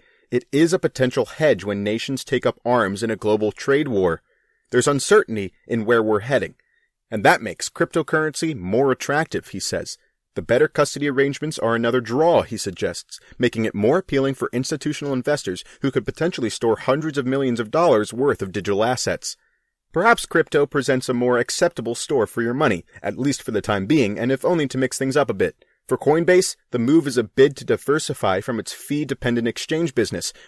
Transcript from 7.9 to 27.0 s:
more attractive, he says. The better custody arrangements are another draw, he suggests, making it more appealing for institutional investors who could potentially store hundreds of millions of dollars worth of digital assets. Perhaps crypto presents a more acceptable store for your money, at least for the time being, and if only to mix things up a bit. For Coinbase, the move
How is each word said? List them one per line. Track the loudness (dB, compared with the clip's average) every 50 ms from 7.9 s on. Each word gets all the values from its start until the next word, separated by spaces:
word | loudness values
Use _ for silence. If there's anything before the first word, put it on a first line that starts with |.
| 0 -4 -2 0 -2 -2 -2 -2 -4 -4 -6 -6 -6
more | -6 -4 0 2 2 2 2
attractive, | 2 0 -2 -2 -2 -2 -2 -2 -4 -8 -8 -8
he | -10 -8
says. | -6 -4 -6 -6 -6 -8 -14 _ _ _ _ _ _ _ -10
The | -8
better | -2 0 2 2 2
custody | 2 2 0 0 0 0 -4 -4
arrangements | -2 0 0 0 0 0 -4 -6 -8 -6 -2
are | -2 0 0
another | 2 0 2 0 0
draw, | 0 0 0 2 4 4 4 4
he | 2 0 -6
suggests, | -8 -8 -8 -6 -4 -4 -4 -6 -6 -14 -16 -20 -20 _ -16 -6
making | 0 0 0 2 0 -2
it | -2 0
more | 2 2 4 4 2
appealing | 0 0 -2 0 0 0 -2
for | -4 -6 -4
institutional | -4 -4 -4 -4 -6 -4 -4 -6 -6 -4 -4 -4 -4
investors | -2 0 0 -2 -2 -2 -6 -8 -8 -10 -16 -12 -4 -4
who | 0
could | 0 0 -2
potentially | -4 -6 -4 -4 -4 -2 -2 -4 -4
store | -4 0 0 0 0
hundreds | 0 2 0 0 0 0 -4 -4 -2
of | -2
millions | 0 0 0 0 0 0 -2
of | -4 -2
dollars | 0 2 4 4 4 4 2 0
worth | -2 -2 0 0 0 0
of | -4 -6
digital | -6 -6 -2 -2 0 0 2
assets. | 0 0 -2 -2 -4 -4 -4 -6 -10 -12 _ _ _ _ _ _ _ _ _ _ _
Perhaps | -2 2 4 4 2 2 0
crypto | -2 0 0 0 2 2 2 2
presents | 2 0 -2 0 2 0 0 0
a | -2 -2
more | 0 2 2 2
acceptable | 2 0 0 0 0 0 0 0 -2 -6 -6 -6
store | -6 -4 0 2 2 0
for | 0 0 -2
your | -2 -2 0
money, | 2 2 2 0 0 -6 _ -18 -8 -8
at | -6 -4 -2
least | -2 -2 -2 -4 -4
for | -4
the | -4 -2
time | 0 0 -2 -2 0
being, | 2 2 2 2 2 0
and | -2 0 0
if | 0 0 0
only | 0 0 0 0
to | -2 -2 -2
mix | -2 -2 -2
things | -4 -4 0 0
up | 0 0 0
a | 0
bit. | -2 -2 -2 -2 _ _ _ _ _ _
For | -4 -4
Coinbase, | 0 2 2 2 2 4 4 4 4 4 2 -4 _ _ -6
the | -4 -2
move | 2 4 4 4